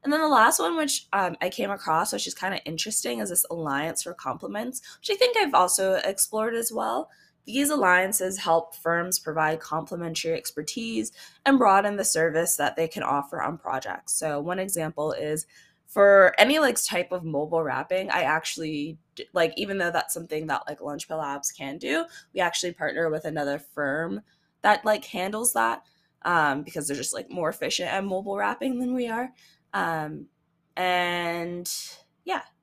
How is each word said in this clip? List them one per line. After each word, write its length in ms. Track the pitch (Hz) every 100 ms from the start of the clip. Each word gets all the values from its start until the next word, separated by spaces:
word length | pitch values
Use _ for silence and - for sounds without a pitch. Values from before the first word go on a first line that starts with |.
And 100 | 277
then 80 | 302
the 60 | 311
last 320 | 262 226 330
one, 180 | 349 330
which, 300 | 302 - -
um, 220 | 196 180 -
I 80 | 185
came 220 | - 202
across, 420 | 196 - 160 208
which 140 | 202 185
is 80 | -
kinda 280 | 185 196
interesting, 580 | - 160 214 - 233 240
is 100 | 202
this 120 | 175 -
alliance 540 | 170 156 139 156 -
for 100 | -
compliments, 680 | 165 135 165 185 208 240 262 - -
which 100 | -
I 60 | 403
think 200 | 494 453
I've 200 | 349 -
also 380 | 180 - 190
explored 600 | 190 - 202 - 220 220
as 180 | 233 226
well. 380 | 226 233 240 320 _ _ _ -
These 240 | 240 285
alliances 680 | 302 190 180 190 208 185 190
help 380 | 185 165 165 -
firms 420 | 165 170 175 185
provide 420 | - 156 156 160
complementary 760 | - 156 156 175 170 160 165 165
expertise 760 | - - 151 - 226 220 220 - - _
and 140 | - 277
broaden 380 | 233 196 208 202
the 100 | -
service 500 | 160 165 156 170 -
that 180 | 143 -
they 120 | 160
can 140 | 180
offer 400 | - 143 139 -
on 160 | - 165
projects. 560 | - 131 107 92 -
So 260 | - 160 147
one 200 | 156 190
example 520 | 190 180 156 160 151
is 360 | - 151 156 - - _ _ _
for 480 | - 202 196 190 -
any, 220 | 220 311
like, 180 | 285 233
type 280 | - 190 175
of 120 | 185
mobile 400 | 160 143 156 165
wrapping, 480 | 151 127 151 185 196
I 100 | -
actually 800 | 143 156 160 - 160 151 147 160 _ -
d-, 100 | -
like, 200 | 180 165 -
even 220 | 202 196
though 100 | 175
that's 240 | 170 -
something 320 | 170 165 156 156
that, 200 | 135 -
like, 140 | 151
Lunch 260 | 127 143 -
Pail 100 | 160
Labs 340 | 147 143 -
can 280 | - 139 139
do, 260 | - 311 330 - -
we 100 | -
actually 320 | 175 170 180
partner 360 | 175 151 - 165
with 160 | 156 156
another 320 | 156 143 143
firm 640 | - - 143 147 165 202 _ _ _ _
that, 240 | 202 208 214
like, 200 | 208 -
handles 480 | 202 185 214 247
that, 280 | 233 226 - _ _ _ _
um, 400 | - 175 147 135
because 260 | - 170 143
they're 80 | 143
just, 180 | 123 98
like, 160 | -
more 180 | 180 160
efficient 420 | 190 - - 180
at 120 | 196
mobile 340 | 196 190 196 196
wrapping 400 | 202 - 262 247
than 160 | 247
we 140 | 254 240
are. 240 | 226 262 _ - _ _
Um, 540 | 202 175 160 151 151 147 _ _ _ _ -
and 920 | 180 180 175 175 170 170 170 175 175 - - - _ _
yeah 200 | - 381 - _